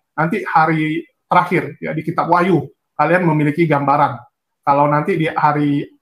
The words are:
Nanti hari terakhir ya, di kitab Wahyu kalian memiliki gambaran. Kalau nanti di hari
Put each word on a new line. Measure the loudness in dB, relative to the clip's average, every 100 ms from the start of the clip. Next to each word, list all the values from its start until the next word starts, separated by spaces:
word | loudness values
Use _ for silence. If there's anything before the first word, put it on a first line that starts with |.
| _ -4
Nanti | -2 -4
hari | -2 2 2 0 -2 -6 -10 _ -2
terakhir | 0 0 0 -4 -8
ya, | -8 -8
di |
kitab | -6 -4 0
Wahyu | 0 2 0 -2 _ _ -4
kalian | 0 2 2
memiliki | 0 0 0 0
gambaran. | 0 0 2 0 -2 -16 _ _ _ 0
Kalau | 2 2
nanti | 2 0 -2
di | -2
hari | 0 0 0 0 -2 -4 _